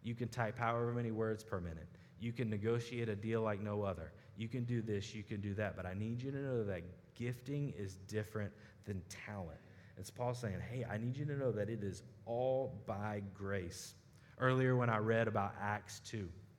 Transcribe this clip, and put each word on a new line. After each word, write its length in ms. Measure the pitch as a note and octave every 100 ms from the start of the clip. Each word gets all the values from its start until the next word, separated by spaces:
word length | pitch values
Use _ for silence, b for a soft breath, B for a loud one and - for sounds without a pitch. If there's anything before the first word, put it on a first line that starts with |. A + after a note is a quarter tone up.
You 120 | -
can 140 | A#2+ A#2
type 300 | - A2+ G#2+
however 340 | A#2 A#2 A#2+
many 180 | A#2+ A#2
words 320 | A2 A2+ A2
per 180 | - G2
minute. 280 | F2 D#2+ D#2+ B B B
You 140 | A#2
can 180 | A#2+ A#2
negotiate 580 | G#2+ A2 A#2 A#2 B2 A#2
a 80 | G2+
deal 240 | A2 A2+
like 200 | A2 G#2
no 220 | G#2 G#2
other. 300 | G2+ E2+ D#2+ - B -
You 120 | A2
can 160 | B2+
do 180 | A#2+ A#2+
this, 320 | A2+ G2+ G2
you 80 | G#2+
can 180 | G2+ G#2+
do 140 | G2+
that, 220 | G2 G#2 F2+
but 100 | F2+
I 80 |
need 260 | F#2 G#2+ A#2
you 100 | C3
to 80 | C#3
know 260 | C#3 B2
that 180 | G#2 F#2 E2+ F2+ -
gifting 560 | - A#2+ B2 - C#3+ C#3+
is 260 | - G2 F#2 F#2+
different 460 | G#2+ G#2+ A2 G#2 - B B
than 160 | - F#2+ F2
talent. 520 | - - G#2 F2 D2 B B B -
It's 140 | -
Paul 240 | - B2
saying, 260 | A#2+ A2+ F2+
"Hey, 240 | F2 B2
I 140 | A#2 G#2
need 180 | A#2+ C3+
you 80 |
to 120 | D3 C#3+
know 160 | C3+
that 180 | G#2+ G2+
it 140 | A2+
is 180 | G2 F2+ - - -
all 560 | A#2 C3 C3 C3 G2+
by 380 | - G2+ G#2 G#2 G2
grace." 600 | F#2 G2 G2 F2 D#2+ - - - B B B
Earlier 380 | C3 C3 C3 B2+
when 140 | A#2+
I 80 | A2
read 300 | G#2+ A2+ A2+
about 260 | G#2+ G2 -
Acts 420 | G2+ G#2 - -
two 280 | - A2+ F2+ D#2+ -